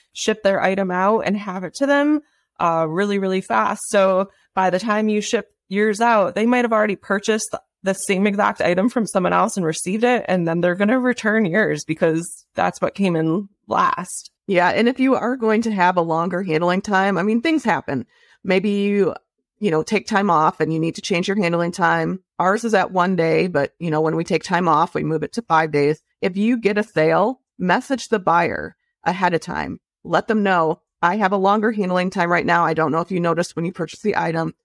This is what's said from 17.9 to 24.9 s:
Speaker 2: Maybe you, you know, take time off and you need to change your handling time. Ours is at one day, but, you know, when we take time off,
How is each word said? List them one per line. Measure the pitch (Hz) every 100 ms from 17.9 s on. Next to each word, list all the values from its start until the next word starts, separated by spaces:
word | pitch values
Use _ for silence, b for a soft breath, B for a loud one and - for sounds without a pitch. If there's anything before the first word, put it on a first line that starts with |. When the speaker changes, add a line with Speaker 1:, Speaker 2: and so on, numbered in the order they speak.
| 131 - b b b
Speaker 2:
Maybe | 185 185 202
you, | 202 202 202 170 - _ _ _ -
you | 208
know, | 156
take | - 214 -
time | 202 202
off | 156 160 -
and | -
you | 160
need | 165
to | -
change | - 175 185
your | 208
handling | 170 170 170
time. | 180 170 165 165 185 _ -
Ours | 180 214
is | 233
at | 202 180
one | 185 180 180
day, | 165 160 185
but, | 147 139 -
you | 165
know, | 156
when | 160
we | 160
take | 170 160
time | - 175 175
off, | 151 175